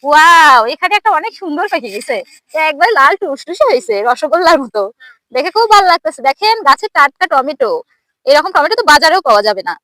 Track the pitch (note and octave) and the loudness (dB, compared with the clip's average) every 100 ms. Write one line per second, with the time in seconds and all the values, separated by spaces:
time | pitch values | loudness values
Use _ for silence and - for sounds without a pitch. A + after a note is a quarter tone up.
0 | C#4 D4 D#4+ E4+ D#4 B3+ A3+ D4 F#4 G#4 | 0 2 4 6 6 4 2 -4 -4 -2
1 | A4 E4+ G#4+ - F#4 D4 F#4+ F#4+ A3+ G3+ | -2 -2 -4 -12 -10 -6 -6 -6 -8 -14
2 | B3 A#3 F3 _ _ D4+ D#4 D4+ F4+ G4+ | -8 -8 -10 _ _ -6 -4 0 0 2
3 | C4+ F#4+ F4+ C#4 - F4+ C#4+ B3+ B3+ G3+ | 2 2 -6 -10 -12 -2 0 0 -2 -4
4 | A3 B3 D4+ D#4+ F4 D#4+ B3+ G#3+ G3+ _ | -2 -4 -2 0 2 0 -2 -6 -8 _
5 | - _ _ B3 D#4+ G4+ A4+ G#4 F#4+ F4 | -20 _ _ -6 -4 -2 2 2 2 0
6 | D#4+ - B3+ C4+ G#4 A4+ D#4+ C#4+ G#4+ E4+ | -2 -4 -4 -2 -2 0 0 0 -2 0
7 | C#4+ _ F4+ C#4+ C4 D4+ A#3 D#3+ - _ | 0 _ -2 -2 -2 -4 -4 -4 -8 _
8 | _ _ - C#4+ E4+ F#4 D4 A#4 G#4+ D4 | _ _ 0 0 2 -2 -2 -2 2 2
9 | D#4+ F4 C#4+ G#3 G#3+ F#3+ E3+ E3 | 4 0 2 0 2 -4 -6 -12